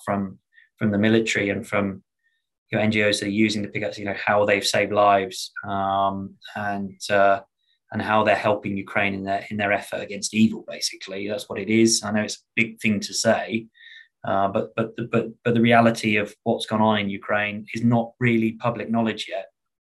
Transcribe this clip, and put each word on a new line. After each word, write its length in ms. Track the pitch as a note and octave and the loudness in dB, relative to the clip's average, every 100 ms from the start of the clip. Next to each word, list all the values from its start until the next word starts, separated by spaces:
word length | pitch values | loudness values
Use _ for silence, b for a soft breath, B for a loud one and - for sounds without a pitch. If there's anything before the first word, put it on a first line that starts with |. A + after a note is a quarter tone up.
from, 340 | - G2+ G2 F#2+ _ b b _ | -4 -4 -4 -10 _ b b _
from 140 | A2 | 0
the 60 | G2+ | 2
military 520 | A2 A2+ A2 G#2+ G2+ | 4 4 2 -2 -2
and 160 | G2+ - | -4 -2
from 380 | G#2+ G2 F#2+ _ _ _ _ _ _ _ | -2 -2 -6 _ _ _ _ _ _ _
your 100 | A2 | -2
N 120 | G#2+ | 0
G 100 | G#2+ | 2
Os 180 | G#2+ G2+ | 2 0
that 60 | G2+ | -2
are 40 | |
using 320 | G#2 A2 G#2 | 0 0 0
the 60 | G2 | -6
pickups, 300 | G#2+ G#2 - | -6 -8 -6
you 60 | |
know, 100 | G2+ | -8
how 300 | F#2+ - G#2 | -4 0 2
they've 200 | G#2 G2+ | 4 2
saved 280 | - G#2+ G2 | 2 0 0
lives, 580 | G#2 G#2 G2+ F#2 - - - G2+ | 4 6 4 2 -8 -12 -12 -6
um, 680 | G2 F#2+ G2 G2 G2 G2 - - | -4 0 0 0 -2 -10 -14 -16
and, 460 | G#2 G#2 G2+ G2 F#2+ - | -8 -6 -6 -8 -10 0
uh, 300 | G2+ G2 G2 - _ _ _ _ | 4 6 4 -2 _ _ _ _
and 100 | G#2+ | -6
how 220 | G#2+ A2 | 0 2
they're 100 | G#2+ | 4
helping 420 | G2 A2+ G#2 G#2 G2+ | 2 2 0 -2 -6
Ukraine 380 | F#2+ G#2+ G2+ | -4 -2 -2
in 80 | G2 | -2
their, 240 | G2 G2 - | -4 -6 -6
in 60 | G#2+ | -4
their 160 | G2+ | 0
effort 280 | G2+ - - | -2 -2 -10
against 340 | G2+ G2 - | -8 -8 -4
evil. 300 | G#2+ A2 - - | 4 4 2 -10
Basically, 640 | - - - - F#2+ G2+ | -6 -6 -8 -12 -10 -6
that's 200 | G#2 - | -6 -6
what 120 | G#2 | -8
it 80 | G2 | 0
is. 340 | A2+ A2+ A2 | 4 4 2
I 80 | G#2 | -2
know 120 | G#2+ | -2
it's 160 | G#2 - | -4 -6
a 20 | _ - | _ -4
big 240 | A2+ - | -4 -2
thing 180 | A2+ G2+ | -2 -2
to 140 | - | -4
say, 520 | G2 A2+ G#2 F2+ A2+ A2+ B B B B _ | -2 2 2 0 -6 -8 B B B B _
uh, 240 | G#2+ G2 G2 | -4 0 0
but, 260 | A2 A2+ | -2 -4
but, 220 | - A2 - A2+ | -4 -6 -6 -2
but, 160 | A#2+ A2 - | -2 -2 -4
but 100 | B2 | 0
the 60 | A#2+ | 2
reality 560 | A#2 A#2 A#2 A2+ A2 G#2+ | 6 6 6 2 0 0
of 180 | G2+ - | -2 -6
what's 240 | A#2 A2 - | -4 -4 -2
gone 140 | G#2+ | 2
on 180 | A2 G#2+ | 2 2
in 120 | G2 | -2
Ukraine 560 | G2 - G#2 G#2 G#2 G#2+ | -6 -4 -2 -2 -6 -10
is 100 | A#2 | -2
not 280 | A#2+ A#2+ A#2 - | 2 2 0 -2
really 340 | B2 A2+ A2+ | 2 2 0
public 380 | A2+ A#2+ A2+ G#2 | -2 -4 -4 -4
knowledge 360 | A#2 A2+ G#2+ - | -2 0 -2 -6
yet. 180 | F#2+ - _ _ _ | -8 -10 _ _ _